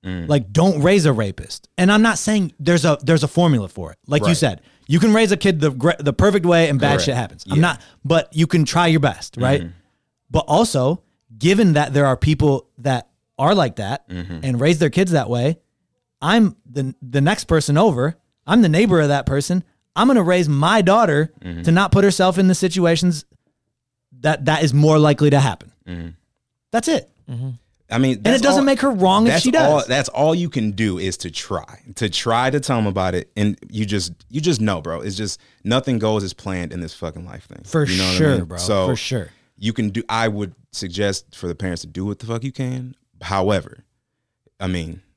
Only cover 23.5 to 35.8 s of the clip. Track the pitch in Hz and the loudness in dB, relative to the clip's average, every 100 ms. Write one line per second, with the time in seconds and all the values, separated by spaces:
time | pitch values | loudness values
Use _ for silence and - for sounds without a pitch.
23.5 | _ _ _ _ _ _ 127 151 156 143 | _ _ _ _ _ _ -4 -2 -2 0
24.5 | 156 156 135 151 156 151 139 147 139 135 | 0 2 4 4 4 4 4 2 2 0
25.5 | 90 - _ - 87 82 80 _ _ _ | -4 -14 _ -14 -12 -12 -16 _ _ _
26.5 | _ _ 226 233 311 - _ - 120 131 | _ _ -4 -2 -2 -4 _ -14 -10 -10
27.5 | 120 _ _ _ 117 131 110 110 254 277 | -12 _ _ _ 0 0 0 0 2 4
28.5 | 285 277 269 277 214 185 196 233 165 254 | 2 2 2 0 2 2 4 2 2 2
29.5 | 233 - 147 120 131 - - 151 170 170 | 2 2 2 0 -2 -2 0 0 0 -2
30.5 | 127 107 98 107 90 95 92 90 - - | -2 -4 -2 -2 -2 -6 -6 -10 -12 -8
31.5 | 90 - - - - 107 - 117 117 131 | -8 -8 -20 -20 -8 -6 -4 -2 0 0
32.5 | 143 - 123 107 95 92 90 - - 104 | -2 -2 -2 0 -2 -2 -4 -6 -2 -2
33.5 | - - 101 104 101 85 - _ 131 160 | -2 -10 -8 -4 -4 -6 -14 _ -4 -2
34.5 | 123 107 90 78 82 101 95 104 - _ | 0 -2 -4 -8 -10 -10 -8 -10 -10 _
35.5 | _ 101 127 | _ -2 -2